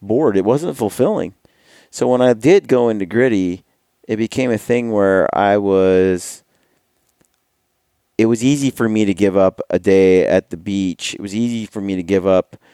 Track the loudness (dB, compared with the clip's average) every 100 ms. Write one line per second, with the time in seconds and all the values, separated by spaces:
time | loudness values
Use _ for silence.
0 | -4 0 2 2 2 0 -2 -4 -4 -2
1 | -2 -2 -6 -12 _ _ _ _ _ -4
2 | 0 2 2 2 2 2 2 0 2 -2
3 | -4 0 0 0 -2 -4 _ _ _ _
4 | -8 -6 -4 -4 -2 -2 -2 -2 -2 0
5 | 2 2 2 0 0 0 2 2 2 2
6 | 2 -2 -6 -18 _ _ _ _ _ _
7 | _ _ _ _ _ _ _ _ _ _
8 | _ -2 0 2 0 0 -2 -2 -2 0
9 | 0 0 0 2 2 0 -4 -2 2 4
10 | 6 4 4 0 -2 -8 -6 -4 -4 -6
11 | -10 -12 -10 -6 -4 -6 -8 -8 -6 -6
12 | -2 -2 2 0 0 -8 _